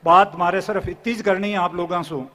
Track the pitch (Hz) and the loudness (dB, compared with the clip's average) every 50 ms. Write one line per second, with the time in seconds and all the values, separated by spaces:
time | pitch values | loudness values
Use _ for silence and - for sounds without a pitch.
0 | _ 165 170 180 202 - 160 165 180 175 180 190 180 - 214 196 180 180 180 - | _ 6 6 6 6 4 0 -2 -2 0 0 -2 -2 -2 -4 -4 -4 -6 -10 -8
1 | - 226 233 214 - 202 190 185 202 208 208 196 175 175 165 175 175 165 180 175 | -6 -6 -6 -2 0 0 0 0 0 -4 -2 -2 -2 -2 -2 -4 -6 -4 -4 -4
2 | 165 143 160 139 127 135 _ | -4 -4 -8 -8 -10 -10 _